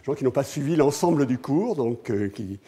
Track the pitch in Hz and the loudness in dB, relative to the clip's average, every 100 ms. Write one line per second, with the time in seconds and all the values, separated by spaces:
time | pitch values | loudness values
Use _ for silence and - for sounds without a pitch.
0 | - - 127 139 135 151 139 165 143 143 | -6 -2 0 0 -2 -4 0 4 4 4
1 | 175 156 131 123 131 151 240 160 117 120 | 2 2 2 0 0 0 0 0 -2 -2
2 | - 101 101 98 95 98 | -4 -2 -2 -6 -10 -10